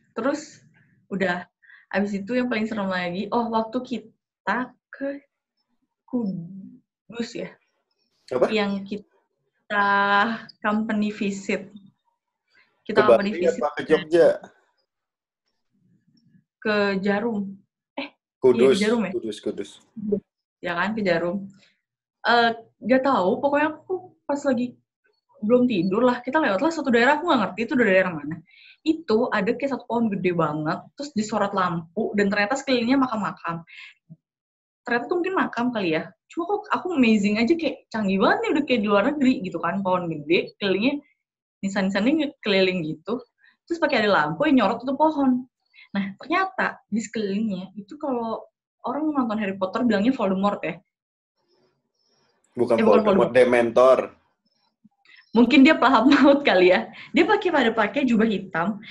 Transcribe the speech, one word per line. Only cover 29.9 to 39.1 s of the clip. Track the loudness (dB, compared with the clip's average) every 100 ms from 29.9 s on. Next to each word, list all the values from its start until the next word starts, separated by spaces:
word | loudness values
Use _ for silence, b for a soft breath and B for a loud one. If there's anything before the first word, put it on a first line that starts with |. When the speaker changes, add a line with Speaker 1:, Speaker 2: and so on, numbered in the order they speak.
| -2 0
Speaker 1:
gede | 0 -2 0
banget, | -2 -2 -4 -6 -10
terus | -14 -8 -6
disorot | -4 -2 -2
lampu, | -2 -2 -4 -6 -6 -4
dan | 0 0
ternyata | 0 -2
sekelilingnya | -2 0 0 2 2
makam-makam. | 0 -2 -6 -6 -8 -10 -12 B B B _ -20 _ _ _ _ _ _
Ternyata | -4 -4 -2
tuh | -4
mungkin | -2
makam | -2 -4 -2 -4
kali | -2 -2 -2
ya. | -6 -18 _
Cuma | -8 -4
kok | -4 -4
aku | -6 -2
amazing | 2 4 4 2 0
aja, | 0
kayak | 0 -2 -6 _
canggih | -6 -2 2
banget | 2 2
nih, | 0
udah | -2 0
kayak | 0
di | 2
luar | 2
negeri | 0